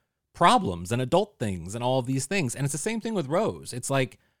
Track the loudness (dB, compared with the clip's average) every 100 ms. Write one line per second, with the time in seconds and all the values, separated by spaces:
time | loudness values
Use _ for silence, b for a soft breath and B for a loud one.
0 | _ _ _ 4 6 6 2 -4 -2 -2
1 | 2 2 2 _ -4 -4 -8 -4 0 0
2 | 0 -2 -2 -2 -2 -2 -4 -2 -4 -4
3 | -2 -2 0 0 0 -4 -8 -8 -2 0
4 | 0 -6 _ _